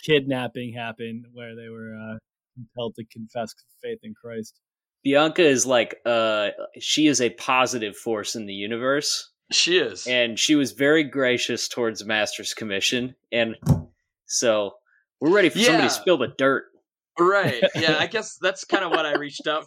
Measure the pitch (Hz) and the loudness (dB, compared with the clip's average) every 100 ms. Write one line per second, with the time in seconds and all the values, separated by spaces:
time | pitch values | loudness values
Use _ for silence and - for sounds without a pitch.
0 | - 147 135 127 120 127 123 120 117 113 | 0 2 2 -2 -4 -8 -10 -8 -10 -8
1 | 113 113 120 120 117 113 117 113 110 110 | -10 -10 -14 -16 -16 -16 -16 -16 -14 -14
2 | 110 110 - _ _ 127 120 - 117 - | -12 -12 -14 _ _ -20 -16 -8 -8 -8
3 | 110 120 110 120 110 - _ _ 120 113 | -14 -16 -12 -8 -8 -10 _ _ -12 -12
4 | 117 107 117 113 110 _ _ _ _ _ | -14 -16 -12 -12 -12 _ _ _ _ _
5 | 139 139 156 156 165 127 120 123 110 - | 0 4 4 4 4 4 4 2 2 -2
6 | 120 117 113 107 101 - - - - - | -2 2 2 0 -2 -4 -12 -10 -4 2
7 | 151 127 120 - - 127 127 123 107 95 | 4 4 2 -2 0 2 2 0 -6 -6
8 | - 110 98 117 104 98 104 117 127 143 | -4 -4 -4 -8 -8 -8 -6 -4 -2 0
9 | - - - _ - - - 180 127 92 | 0 -4 -6 _ -4 0 2 2 0 -4
10 | 120 123 117 107 - 151 131 - 139 160 | -2 2 2 0 2 4 2 2 4 4
11 | 143 135 127 123 - 117 - - 117 107 | 2 0 0 0 -2 -4 -4 -2 -2 -4
12 | 104 107 104 - 98 - 110 98 - 127 | -2 0 -2 -4 -8 -8 -6 -2 0 0
13 | 127 - _ 117 113 110 - - - _ | -4 -8 _ -2 -2 -2 0 0 0 _
14 | _ _ - - 123 107 101 - _ _ | _ _ -8 0 2 2 0 -8 _ _
15 | _ _ 147 202 175 - 233 233 120 - | _ _ 2 4 4 4 4 4 2 0
16 | - 160 117 - 135 131 - _ _ _ | 2 2 0 0 0 0 -4 _ _ _
17 | _ - 175 196 175 120 113 165 160 156 | _ 0 2 4 2 2 0 2 2 2
18 | 175 220 214 - 185 185 - 202 180 160 | 0 -2 -6 -4 -4 -4 -2 -2 0 0
19 | 156 143 143 - 156 151 | 0 -2 -6 -8 -4 -4